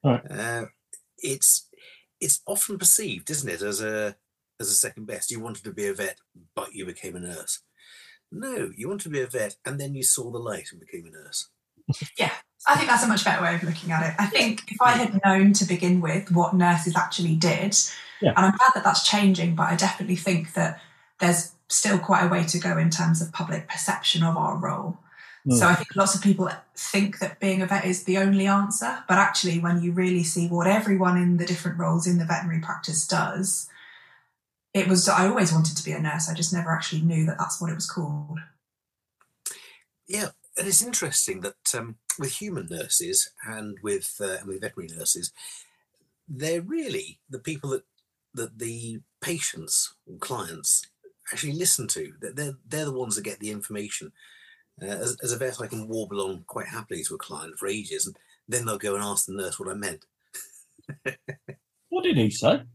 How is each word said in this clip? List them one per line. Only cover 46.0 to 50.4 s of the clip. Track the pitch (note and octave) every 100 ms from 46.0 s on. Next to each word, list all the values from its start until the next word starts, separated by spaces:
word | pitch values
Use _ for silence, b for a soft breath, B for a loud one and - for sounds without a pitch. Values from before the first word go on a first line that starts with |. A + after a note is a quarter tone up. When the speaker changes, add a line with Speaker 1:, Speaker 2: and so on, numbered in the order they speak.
| _ _ _
Speaker 2:
they're | C3 D3+ E3+
really | F3+ D#4+ C#4+ E3+ - - _
the | C3
people | - D#3 C#3+
that, | C3 _ _ _ _ _
that | B2+ A2+ A2+
the | A#2 A#2 A#2 A2+ _ _
patients | - E3 - - D#2+ - - _ _
or | F#2
clients | - B2+